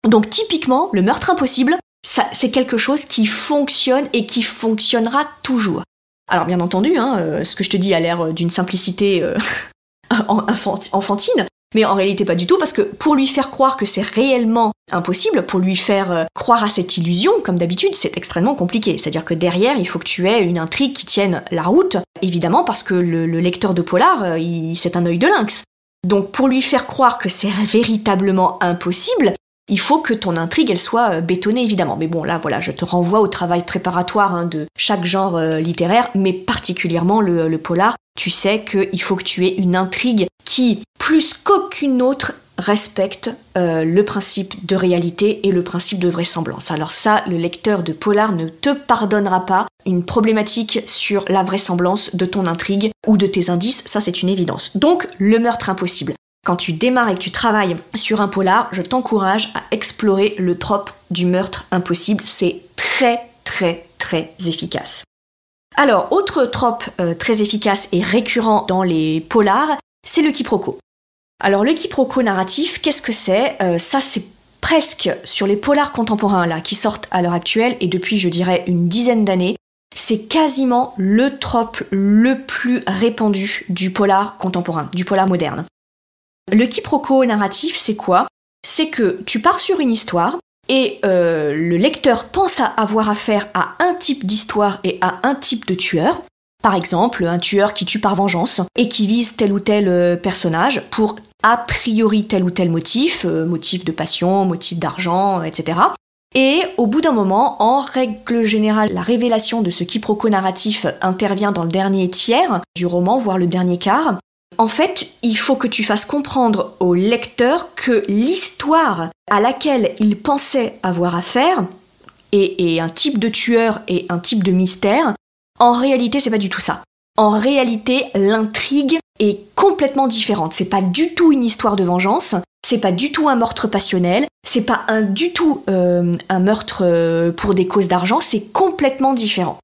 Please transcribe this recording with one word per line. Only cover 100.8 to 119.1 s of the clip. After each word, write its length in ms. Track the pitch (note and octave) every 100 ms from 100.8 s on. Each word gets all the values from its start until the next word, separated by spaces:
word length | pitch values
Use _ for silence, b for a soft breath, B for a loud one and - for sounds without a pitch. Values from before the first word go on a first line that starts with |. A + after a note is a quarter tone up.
| -
pour 280 | - G#3+ - - _ G#3+
a 120 | A#3+
priori 640 | A#3+ - - A3 A3+ G#3+
tel 200 | G#3 G3
ou 60 | F3+
tel 200 | F3+ F3
motif, 560 | E3 D#3+ A#3 D#4 - F3+
euh, 200 | D#3+ D#3+
motif 380 | E3 - F#3
de 80 | E3+
passion, 540 | D#3+ D3+ - F3 G3 F#3+
motif 340 | E3+ - F3
d'argent, 640 | D#3+ D#3+ F3 F3+ G3 F#3
et 80 | D#3+
cetera. 400 | D#3 D#3 E3 B3+ - _ _ _
Et 280 | C4 C4 D4+ F#4 -
au 100 | A#3
bout 140 | C#4
d'un 100 | E4
moment, 500 | A#3+ F#3+ G3 C4+ -
en 200 | G#3+ C4+
règle 640 | C4+ C4 B3+ G#3 - A#3
générale, 500 | A3 G#3+ G#3+ G#3+ G#3+
la 80 | F3+
révélation 600 | F3 A#3+ A#3+ A3+ - A#3
de 80 | F#3+
ce 140 | -
quiproquo 460 | F3 G#3+ - G#3 A3+
narratif 560 | G3+ F#3+ F#3 A3 G#3 D3+ -
intervient 500 | F#3 F#3 G#3 G3 G#3
dans 120 | F3+
le 60 | E3
dernier 400 | F3+ F#3+ G3 F3+
tiers 520 | F#3 - A#3+ F#4 F#3+ - -
du 80 | F3
roman, 320 | F3 F3+ B3+
voire 200 | A3 F#3
le 100 | F3
dernier 300 | F3+ F3+ F3
quart. 400 | G3 A#3 D#4+ F#3 _ _ _ -
En 80 | A3+
fait, 400 | - F#4 F4+ - -
il 120 | A#3+ A3
faut 200 | - C4+
que 120 | A#3+
tu 160 | -
fasses 220 | G#3+ G#3 -
comprendre 720 | C#4+ C#4+ C4 A#3+ G#3 - -
au 140 | F3+
lecteur 800 | F3 G3 A#3 - - A#3+ E4 - -
que 300 | - A3+ -
l'histoire 1000 | G3+ B3+ F#4 - - C#4+ D#4+ D4+ F3 E3